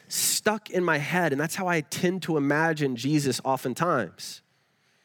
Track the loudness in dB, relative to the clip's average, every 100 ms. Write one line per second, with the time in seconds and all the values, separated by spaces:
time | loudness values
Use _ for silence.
0 | -6 -2 0 2 0 0 -2 -2 2 0
1 | 0 2 2 0 -2 -4 -2 -2 -2 0
2 | 0 0 -2 0 2 2 2 2 -2 -2
3 | 0 2 2 0 0 -2 -2 -2 0 0
4 | -2 -8 -16 -16 _ _ _ _ _ _